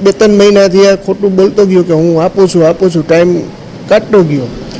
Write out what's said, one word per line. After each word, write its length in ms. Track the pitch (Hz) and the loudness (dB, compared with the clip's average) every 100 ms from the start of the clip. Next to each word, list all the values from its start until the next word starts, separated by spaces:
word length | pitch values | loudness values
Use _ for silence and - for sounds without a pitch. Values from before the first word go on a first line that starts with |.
બે 80 | 196 | -2
ત્રણ 180 | 190 220 | 2 2
મહિનાથી 580 | 208 202 202 196 185 196 | 4 4 4 2 4 2
આ 80 | 196 | 2
ખોટું 400 | - - 202 190 | -4 -4 -2 0
બોલતો 300 | 196 208 196 | 0 0 0
ગયો 180 | 185 | 0
કે 100 | 175 | 0
હું 300 | 156 170 165 | 0 0 0
આપું 260 | 180 - 185 | -2 0 0
છું, 180 | 175 160 | 2 0
આપું 240 | 175 190 | 0 -2
છું, 160 | 165 151 | -2 0
ટાઈમ 320 | 165 175 170 151 - - - - | 0 2 -2 -6 -14 -18 -18 -2
કાઢતો 360 | 208 - 208 | -2 2 0
ગયો. 240 | 165 143 120 - - | 2 -2 -6 -10 -14